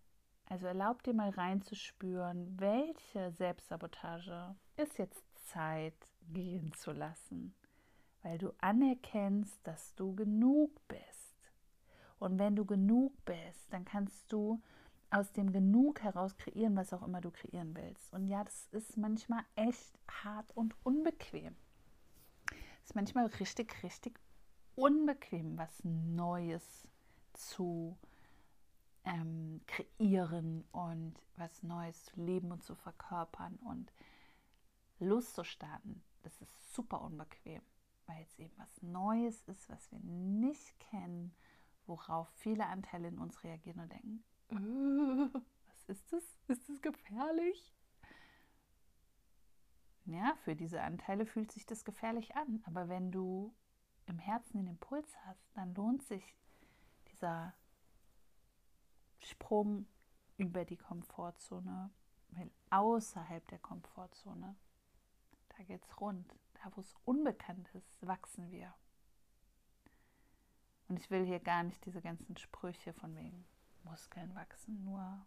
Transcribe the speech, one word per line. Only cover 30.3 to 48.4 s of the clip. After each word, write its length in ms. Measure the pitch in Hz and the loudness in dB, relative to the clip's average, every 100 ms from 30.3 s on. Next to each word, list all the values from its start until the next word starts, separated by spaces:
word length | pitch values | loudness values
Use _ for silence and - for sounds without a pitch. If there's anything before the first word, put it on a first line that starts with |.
| 165 160 160 - | 0 -2 -2 -4
und 440 | - 170 165 165 - - - | -4 -4 -4 -6 -10 -16 -12
was 280 | 170 - | -12 -8
Neues 420 | 170 170 170 165 - | -8 -6 -6 -10 -12
zu 160 | 180 | -6
leben 300 | 170 185 180 | 0 0 0
und 120 | 170 | -4
zu 120 | - 170 | -10 -14
verkörpern 800 | - - - 175 165 - 175 226 | -12 -14 -6 -4 -4 -6 -10 -10
und 340 | 247 - - - - - - - _ _ - _ _ - | -8 -8 -10 -14 -20 -20 -20 -20 _ _ -20 _ _ -2
loszustarten. 1040 | 185 226 240 - 165 - 156 151 - - - - | 4 4 2 -6 -8 -10 -12 -12 -12 -14 -16 -18
Das 180 | 160 - | -18 -18
ist 320 | - - - | -20 -20 -10
super 280 | - 226 175 | -6 -4 -6
unbequem, 600 | 160 156 156 - - 160 - _ _ _ - | -6 -10 -12 -16 -16 -16 -16 _ _ _ -16
weil 160 | 160 | -16
es 140 | 160 - | -16 -18
eben 160 | 165 - | -18 -18
was 240 | 180 - | -20 -14
Neues 600 | 170 180 202 226 233 226 | -8 -2 2 2 2 -2
ist, 260 | - 190 - | -10 -14 -14
was 220 | - - | -18 -16
wir 80 | - | -12
nicht 800 | 180 175 185 208 254 302 - - | -8 -4 0 4 4 2 -8 -20
kennen, 540 | - 202 175 175 175 - - - - _ - | -12 -10 -8 -8 -8 -12 -20 -20 -20 _ -12
worauf 440 | 165 - 165 165 - | -10 -4 -4 -4 -6
viele 300 | 214 220 185 | -2 0 0
Anteile 400 | 185 196 175 170 | -2 -6 -6 -6
in 100 | 170 | -6
uns 260 | 170 - | -8 -8
reagieren 360 | 165 165 170 170 | -12 -12 -12 -12
und 120 | 165 | -12
denken, 320 | - 214 220 - _ - | -12 -10 -10 -12 _ -8
„Äh, 880 | 208 208 254 277 277 285 262 269 254 - _ - | -4 -2 2 4 6 6 6 4 0 -8 _ -20
was 160 | - - | -16 -10
ist 280 | 196 - | -10 -4
das? 100 | 339 - - - | -6 -6 -6 -2
Ist 220 | 240 - | -2 -2
das 120 | 285 | -6
gefährlich?“ 920 | 311 - - 214 294 330 349 381 - - - _ - - - - | -4 -4 -6 -4 0 2 2 0 -4 -20 -20 _ -20 -20 -20 -20